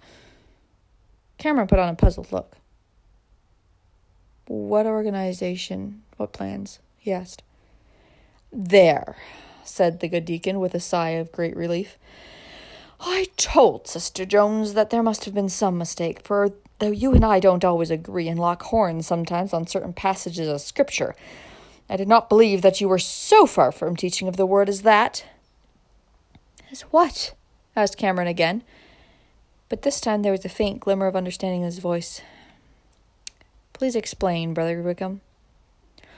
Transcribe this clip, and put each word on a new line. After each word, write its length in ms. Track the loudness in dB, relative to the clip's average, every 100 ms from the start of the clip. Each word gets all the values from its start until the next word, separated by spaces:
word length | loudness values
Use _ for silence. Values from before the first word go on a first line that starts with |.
| _ -20 -20 _ _ _ _ _ _ _ _ _ _ -6
Cameron 300 | 0 0 4
put 120 | 2
on 100 | 2
a 60 | 2
puzzled 360 | 2 2 -6
look. 240 | -8 -8 _ _ _ _ _ _ _ _ _ _ _ _ _ _ _ _ _ _ _ -10
"What 380 | -8 0 2 2
organization? 1160 | 0 -2 -4 -4 -4 -6 -6 -8 -10 -10 -14 _ -12
What 160 | -10
plans?" 480 | -8 -10 -10 -12 -16 _ _
he 140 | -6
asked. 320 | -6 -8 -20 -20 _ _ _ _ _ _ _ _ _ _
"There," 640 | -10 4 8 8 6 -2 -14 -20 -20 -20 -20 -8
said 340 | 0 0 0
the 80 | -4
good 160 | -4
deacon 380 | -4 -4 -4 -2
with 120 | -4
a 60 | -4
sigh 300 | -4 -2 -2
of 240 | -4 -6
great 240 | -6 -6 -4
relief. 400 | -6 -6 -8 -14 _ -20 -20 -20 -20 -20 -20 -20 -20 -12
"I 260 | -4 -4 -4 -4
told 520 | 0 6 6 4 -6
Sister 380 | -8 -8 -8 0
Jones 480 | 4 4 2 -2
that 160 | 0 0
there 140 | 0
must 220 | 0 -2 -4
have 80 |
been 160 | -4 -2
some 280 | 0 -2 -2
mistake, 440 | -4 -4 -6 -6
for 320 | -2 0 0 -2 -16 -6
though 120 | -4
you 220 | 0 2
and 120 | 4 4
I 160 | 4
don't 240 | 6 4 2
always 260 | 0 0
agree 380 | -4 -6 -6 -4
and 100 | -2
lock 240 | -2 -2
horns 420 | -2 0 0 -2 -4
sometimes 460 | -4 -2 -4 -4
on 160 | -4 -4
certain 240 | -6 -8
passages 560 | -4 -4 -4 -6 -6 -6
of 140 | -6
Scripture, 520 | -4 -2 -2 -2 -6 -8 -18 -20 -20 -20 -20 -18 -8
I 80 | -4
did 100 | 4
not 220 | 4 6
believe 320 | 6 6 6
that 180 | 4 4
you 80 | 2
were 100 | 0
so 480 | 0 -4 6 6 8
far 280 | 6 2
from 240 | 2 -4 -4
teaching 320 | -4 -4 -4
of 80 | 0
the 80 | 2
word 240 | 4 2
as 140 | 2
that." 420 | 4 4 4 -2 -14 _ _ _ _ _ _ _ _ _ _ -20 _ _ -20
"As 100 | -18
what?" 500 | 2 4 4 0 -10 -12 _ _ _ -2
asked 220 | -2 0
Cameron 320 | -2 0 -2
again, 340 | 0 0 -2 -8 -20 -20 _ _ _ _ _ _ _ -12
but 140 | -6
this 180 | -4 -2
time 220 | -2 0
there 100 | 0
was 140 | -2 -4
a 40 |
faint 300 | -4 -4 -2
glimmer 280 | -2 0 0
of 100 | -2
understanding 440 | -4 -6 -4 -4
in 40 | -4
his 140 | -6
voice. 420 | -4 -4 -6 -12 -16 -20 -20 _ _ _ _ _ _ _ -20 -20 _ _ _
"Please 240 | -4 -2 -2
explain, 560 | -6 -4 -2 -2 -2
Brother 280 | -2 -2 -2
Wickham." 380 | -4 -4 -6 -10 _ _ _ _ _ _ _ _ -20